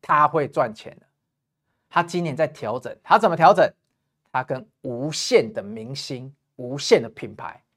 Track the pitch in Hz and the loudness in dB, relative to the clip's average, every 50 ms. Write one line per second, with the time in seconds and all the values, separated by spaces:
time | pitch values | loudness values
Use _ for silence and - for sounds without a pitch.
0 | - - 160 147 151 147 165 156 139 131 - 156 131 113 107 - - - - - | -2 0 2 4 4 2 2 -2 -2 -2 -2 -2 -2 -2 -4 -10 -18 -20 -20 -20
1 | _ _ _ _ _ _ _ _ _ _ _ _ _ _ _ _ _ _ - 170 | _ _ _ _ _ _ _ _ _ _ _ _ _ _ _ _ _ _ -2 -2
2 | 170 165 180 175 175 156 127 139 156 - - - 117 107 117 131 - 113 - - | -2 -2 -4 -4 -4 -4 -2 -2 -2 -2 -2 -8 -8 -8 -8 -8 -10 -12 -14 -14
3 | _ - 190 196 220 185 165 156 160 185 208 180 147 - - _ _ _ _ _ | _ 2 4 4 4 2 4 6 8 8 8 8 4 2 0 _ _ _ _ _
4 | _ _ _ _ _ _ - 127 139 - 131 127 110 _ _ _ - 127 120 120 | _ _ _ _ _ _ -6 -6 -6 -6 -8 -10 -10 _ _ _ -10 -10 -8 -6
5 | 139 156 151 - - - 262 185 120 107 - 110 98 101 113 110 110 123 135 - | -6 -6 -6 -6 -2 2 2 2 2 0 -6 -12 -12 -12 -12 -12 -12 -12 -12 -12
6 | - - 135 123 131 135 - _ _ _ _ - 123 123 135 143 - - 226 147 | -10 -10 -12 -12 -12 -16 -20 _ _ _ _ -14 -12 -10 -8 -8 2 2 2 2
7 | 117 110 - - 127 110 107 - - 78 - - _ _ _ | 2 -2 -10 -14 -16 -14 -14 -14 -14 -16 -16 -18 _ _ _